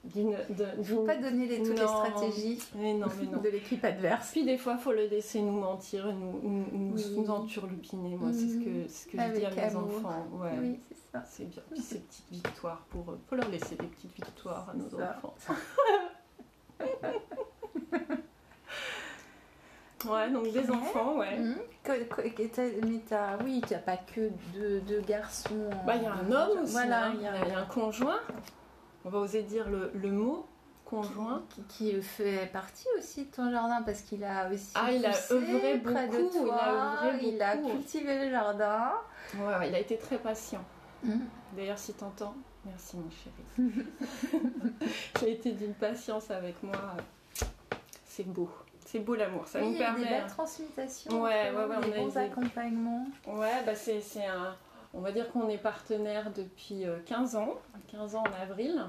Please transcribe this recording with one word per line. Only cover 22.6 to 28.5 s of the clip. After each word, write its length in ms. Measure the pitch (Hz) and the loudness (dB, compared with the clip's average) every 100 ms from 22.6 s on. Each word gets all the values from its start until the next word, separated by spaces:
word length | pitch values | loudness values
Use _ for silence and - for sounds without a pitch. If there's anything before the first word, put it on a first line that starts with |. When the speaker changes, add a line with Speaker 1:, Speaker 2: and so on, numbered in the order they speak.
| 247 208 | 0 2
Speaker 2:
mais 140 | 226 226 220 | 2 0 0
t'as, 280 | 214 202 202 | 0 2 0
oui, 180 | 254 254 226 | 0 0 2
t'as 120 | 175 | 0
pas 180 | - 180 | 0 -2
que 340 | - - 220 180 170 | -2 0 0 0 -8
deux, 280 | 185 208 196 | -4 0 0
deux 200 | 196 208 | 2 0
garçons, 680 | 202 208 208 - - 214 208 196 185 | 2 0 0 -6 -2 -2 -2 -2 2
Speaker 1:
Bah, 80 | |
il 80 | 233 | 2
y 40 | 226 | 2
a 60 | |
un 140 | 190 180 | 2 4
Speaker 2:
euh, 60 | 262 349 | 6 6
Speaker 1:
homme 80 | 403 | 4
aussi, 80 | 277 | 4
Speaker 2:
voilà, 320 | 220 247 233 226 | 4 4 4 4
Speaker 1:
hein. 60 | |
Speaker 2:
il 80 | 226 | 2
y 40 | 208 | 0
a 60 | 196 180 | 0 2
Speaker 1:
Il 60 | |
y 20 | |
a 60 | 190 | 0
un 40 | 196 | 0
conjoint. 520 | 247 220 220 262 403 466 247 - | 0 0 2 2 2 -2 -10 -12